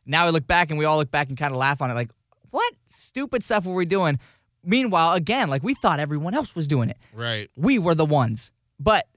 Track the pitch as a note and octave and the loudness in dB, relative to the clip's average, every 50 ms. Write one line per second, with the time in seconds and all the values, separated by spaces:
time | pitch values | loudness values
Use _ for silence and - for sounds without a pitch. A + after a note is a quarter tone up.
0 | _ B2+ C#3+ E3 F3 E3+ E3 D#3+ B2+ - F3 F3 F3 D3+ D#3 D3+ D3+ D#3 D#3 D#3 | _ -2 0 2 2 2 2 0 0 2 2 2 2 0 -2 -2 0 0 2 0
1 | D3 C3 - C#3+ D3 C3 C3+ C3 D3+ C#3 C3 B2+ C3+ C#3 C#3+ C3 C#3 B2+ A#2+ A#2+ | 0 0 -2 -4 -2 -4 -4 -6 -4 -4 -2 -2 0 -2 0 -2 -4 -4 -4 -4
2 | A#2+ - _ _ _ _ _ _ _ - - E4 A#4+ A#4+ - _ _ _ - - | -6 -6 _ _ _ _ _ _ _ -8 -4 -2 -2 -4 -4 _ _ _ -20 -20
3 | - - - C4 C#4+ A#3+ C4+ A#3 - - A3 G#3 E3+ F#3 F3+ F#3 F3 D#3+ G3 G3 | -20 -12 -8 -8 -6 -4 -4 -4 -2 0 -2 0 0 -2 -2 -2 0 0 2 2
4 | F3+ D#3 C#3 A#2+ - - _ _ _ _ _ _ - F3 A3 C4 C4 A3+ F#3 E3 | 2 2 0 -2 -4 -12 _ _ _ _ _ _ -2 0 2 2 2 2 2 2
5 | D#3+ E3+ F3+ F3+ D3+ G3 A#3 C4+ A3 D3 C3+ C3 D3 B3 C#4 - - F#3+ D#3 C#3+ | 4 4 2 0 0 0 0 0 0 0 -2 -2 -2 -2 -4 0 0 0 2 2
6 | D3+ D3 D3+ D3 D#3 F3+ A3 D4+ C4+ - - E3+ D3+ C#3+ D3+ B2+ A2+ G2+ - _ | -2 -2 -4 -4 -4 -2 -2 -4 -4 -4 -6 -6 -2 0 0 0 0 -2 -4 _
7 | _ _ - A2+ A#2+ A#2 A2+ G#2+ G#2 - _ B2+ D#3+ C4+ C4+ G#3+ E3 F3 E3 D#3 | _ _ -12 -8 -6 -6 -4 -6 -8 -10 _ -2 2 2 2 2 2 2 2 2
8 | D#3 D3 D3+ C#3 A#2+ A2+ A2 - - - _ _ _ _ _ - C#3+ G#3+ G#3+ F3 | 2 2 4 2 2 0 -2 -6 -10 -16 _ _ _ _ _ -2 2 4 4 4
9 | - _ _ | 2 _ _